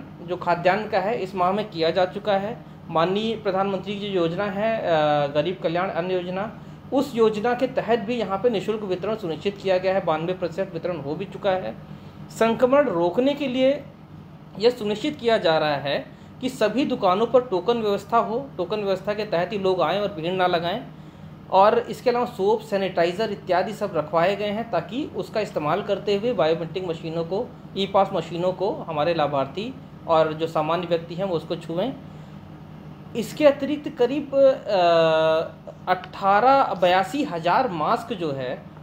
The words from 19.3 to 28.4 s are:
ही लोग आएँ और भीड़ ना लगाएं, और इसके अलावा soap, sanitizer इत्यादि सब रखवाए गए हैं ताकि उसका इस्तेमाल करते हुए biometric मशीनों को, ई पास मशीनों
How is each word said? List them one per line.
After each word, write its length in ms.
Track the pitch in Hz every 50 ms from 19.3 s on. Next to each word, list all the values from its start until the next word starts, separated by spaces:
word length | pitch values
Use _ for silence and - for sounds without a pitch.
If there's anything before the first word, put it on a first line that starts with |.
| - 165 175 180 220
ही 60 | 196
लोग 240 | 190 190 185 175 160
आएँ 180 | 151 175 202
और 80 | 208 190
भीड़ 240 | 202 160 156 170 190
ना 140 | 185 180
लगाएं, 400 | 180 180 165 165 170 190 240 262 - - - - - - - - - - - - -
और 280 | - 185 196 214 220 233
इसके 320 | 233 - 220 - - 254
अलावा 140 | 240 240 247
soap, 360 | - - - 190 202 226 226
sanitizer 720 | - - 202 196 196 185 - 180 170 175 175 185 226 214 202
इत्यादि 400 | - - - 175 175 - 208 208
सब 200 | - 208 196 -
रखवाए 420 | 160 151 151 - 165 165 190 202
गए 120 | 196 208 208
हैं 220 | 202 214 233 233
ताकि 400 | - 170 - - 214 262 311 - -
उसका 240 | 214 170 - - 220
इस्तेमाल 420 | 208 - - 170 151 147 160 196 208
करते 340 | - 202 190 - - 202
हुए 160 | 196 202 247 247
biometric 560 | 185 160 156 165 165 170 160 160 190 185 180
मशीनों 360 | 160 160 - 165 160 170 165
को, 240 | 165 185 202 247 247 - - - - -
ई 100 | 196 196
पास 240 | 190 196 202 196 - 196
मशीनों 400 | 180 - - 170 165